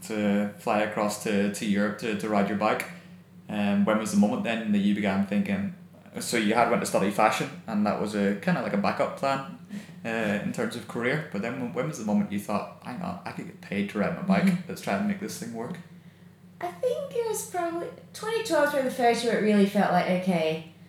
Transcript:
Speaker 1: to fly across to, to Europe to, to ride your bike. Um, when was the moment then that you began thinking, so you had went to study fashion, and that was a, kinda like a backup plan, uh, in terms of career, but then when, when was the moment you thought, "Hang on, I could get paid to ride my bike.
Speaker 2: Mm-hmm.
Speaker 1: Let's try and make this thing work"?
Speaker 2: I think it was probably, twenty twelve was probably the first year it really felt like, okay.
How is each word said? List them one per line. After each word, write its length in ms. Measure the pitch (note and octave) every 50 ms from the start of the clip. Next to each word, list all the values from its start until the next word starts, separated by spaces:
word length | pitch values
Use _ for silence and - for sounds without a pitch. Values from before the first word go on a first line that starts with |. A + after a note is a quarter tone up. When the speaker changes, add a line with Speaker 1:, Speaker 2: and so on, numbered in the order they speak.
| -
Speaker 1:
to 440 | - A2 G#2+ G#2 G#2 G2+ G2+ G#2 G#2 - -
fly 220 | - A#2+ A2 G#2 A2
across 400 | G#2+ G#2+ A#2 G#2+ G#2 - - -
to, 280 | A#2 G#2 G2 G2+ G2+ G2
to 120 | - A#2+
Europe 320 | G#2+ G2 G2+ G#2 G#2 G2+ -
to, 180 | - A#2 G#2+ G2
to 100 | A2+ A2
ride 200 | G#2+ G2+ G2 -
your 100 | G#2+ G2
bike. 260 | G#2+ G#2+ B2 - - - - - - - - - - - - - - -
Um, 360 | G#2+ G#2 G2+ G2+ G2+ G2+ G2+
when 140 | G#2 G#2+ G#2+
was 140 | A2+ G2+ F2+
the 60 | G2+
moment 260 | G2+ G#2+ B2+ G#2+ G2+
then 260 | A#2 A2+ A2+ A2 G#2+ G#2
that 60 | G2+
you 160 | G2 G2+ G#2
began 320 | - G2+ G2+ F#2+ G2 G2
thinking, 480 | - G#2 G#2 G2 G2+ G2+ F#2+ G2+ G2 - - - - - - - - - -
so 160 | A#2+ - -
you 180 | A#2 G#2+ G2+ A2
had 160 | A#2 A#2 A2
went 100 | A#2 G2 E2+
to 40 |
study 240 | - - - F#2+ G2+
fashion, 400 | G2+ - B2 C3 A2 - D3+ C3+ - - -
and 180 | - A2 G#2 G#2
that 140 | G#2 E2 -
was 140 | G2 G#2 G#2
a, 220 | G#2 G2+ G2 G2+ G2+
kinda 220 | - F3+ F3 C#3 A2+
like 100 | G#2+ G2
a 60 | G2+
backup 380 | G2+ G2 G#2+ - C#3 - -
plan, 420 | - - C3+ C3+ - - - - - - - - - - - - - -
uh, 40 | A#2 A2+ A2+ A2 G#2 G2+ G#2 G2+
in 80 | G2+ -
terms 220 | - A#2 A2 -
of 120 | A#2 A2 -
career, 400 | - A#2+ A#2 B2 C#3 D#3 D#3 - -
but 100 | G2+ G#2
then 180 | A#2 B2 C3
when, 120 | B2+ A#2+ -
when 140 | A#2+ C3 D#3
was 100 | D3+ -
the 60 | G#2+
moment 280 | G#2+ G#2 G#2 G2+ - G2+
you 80 | G2+
thought, 420 | G2+ - G#2 G2 - - - - -
"Hang 160 | A#2 B2 A#2+ F2
on, 180 | F2+ F#2 F#2 -
I 60 | A2+ -
could 140 | - -
get 140 | - - -
paid 300 | - - - G2+ G2+ G2+
to 80 | - A2
ride 140 | F#2+ F2+ F2
my 60 | - -
bike. 220 | F2+ F#2+ - -
Speaker 2:
Mm-hmm. 240 | G3 F3 - - -
Speaker 1:
Let's 140 | F#2+ - -
try 120 | - G#2
and 120 | G2 G#2 G#2
make 120 | G2+ G2
this 180 | G#2 A2 - -
thing 160 | - A#2 A#2
work"? 220 | A2+ A#2 D3 F3+ - - - - - - - - - - - - - - - - -
Speaker 2:
I 80 | E4 F4+
think 440 | F4 - - B4+ C#5+ D5+ C#5+ C#5 C5
it 140 | A#4+ A#4 A4
was 180 | G#4+ - -
probably, 420 | - - F4+ E4+ E4+ E4 E4+ E4+ - - - - - -
twenty 320 | - - A4 A4+ A4+ A4
twelve 180 | - E4 D4+ D4
was 60 | -
probably 180 | C#4+ C#4+ C4 B3+
the 40 | -
first 300 | - B3 A#3+ A#3 - A#3
year 140 | A#3 G#3+ G3+
it 40 | G3
really 240 | G#3+ G#3+ G#3 G3
felt 260 | G3 - G#3 F#3+ - F3
like, 160 | F3+ E3+ F3 F#3 F3+ F#3
okay. 460 | G3 F#3 E3 D#3+ D#3 D#3+ D#3+ - - - - -